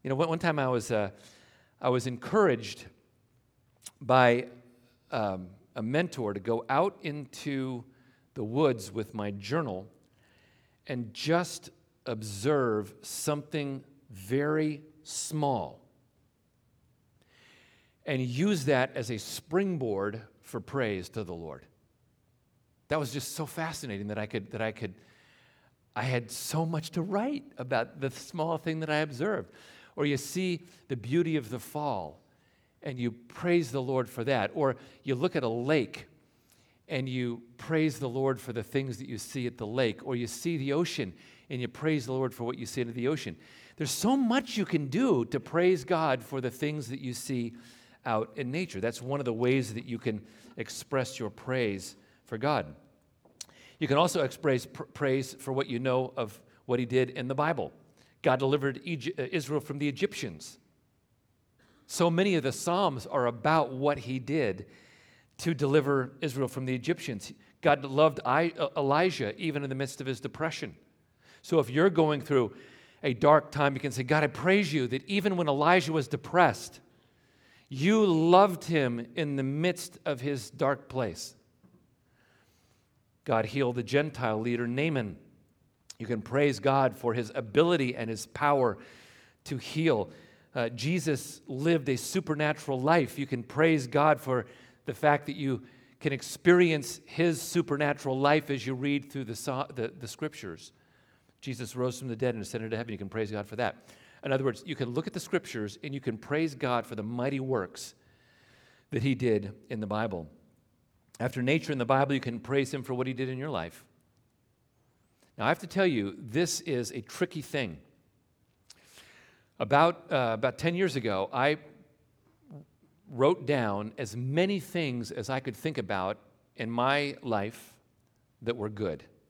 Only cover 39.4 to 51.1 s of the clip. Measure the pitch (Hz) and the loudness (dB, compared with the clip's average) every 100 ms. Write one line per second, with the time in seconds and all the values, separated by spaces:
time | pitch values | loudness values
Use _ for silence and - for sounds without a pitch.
39.4 | 123 120 107 123 120 101 - 123 113 - | -6 -6 -4 0 0 0 -4 -4 -4 -6
40.4 | - 165 135 143 170 - 101 - - - | -4 -2 0 0 0 -4 -6 -8 -20 -20
41.4 | _ 131 120 - 156 151 123 131 131 - | _ -6 -6 -2 0 0 -2 -2 -2 -2
42.4 | 120 - 110 - 117 120 123 151 104 80 | -6 -6 -6 -4 -4 -2 0 0 -4 -12
43.4 | - - - - 151 - 208 277 240 254 | -18 -20 -20 -8 -6 0 2 4 4 2
44.4 | 269 214 190 170 139 165 262 147 117 143 | 0 -2 0 0 0 0 4 2 2 -4
45.4 | - 165 180 180 131 170 160 127 110 135 | -2 2 4 4 2 2 2 0 -2 -4
46.4 | 127 - 151 151 117 135 127 117 - 127 | -4 -2 -2 -2 -6 -8 -8 -8 -4 -4
47.4 | 117 - - - - - 127 110 113 - | -4 -8 -20 -20 -20 -10 -2 0 0 -6
48.4 | 127 151 185 95 113 117 123 143 123 113 | -4 -4 -6 -4 -4 -4 -6 -2 -2 2
49.4 | 123 135 120 107 123 117 120 107 - - | 4 4 2 -6 -8 -4 -2 -4 -8 -20
50.4 | - - 113 - - 135 127 | -18 -12 -10 -10 -4 -2 -2